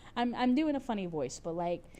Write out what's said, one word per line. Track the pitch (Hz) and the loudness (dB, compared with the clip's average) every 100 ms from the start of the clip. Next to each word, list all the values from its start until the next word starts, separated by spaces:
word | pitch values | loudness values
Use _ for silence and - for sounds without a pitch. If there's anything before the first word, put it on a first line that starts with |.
| - - | -10 -2
I'm, | 240 220 | -2 2
I'm | 254 247 | 4 4
doing | 311 277 | 4 0
a | |
funny | 262 214 180 | -2 -4 -2
voice, | 160 131 - | -2 -2 -4
but, | 175 170 | -6 -2
like, | 175 175 - | -2 -2 -6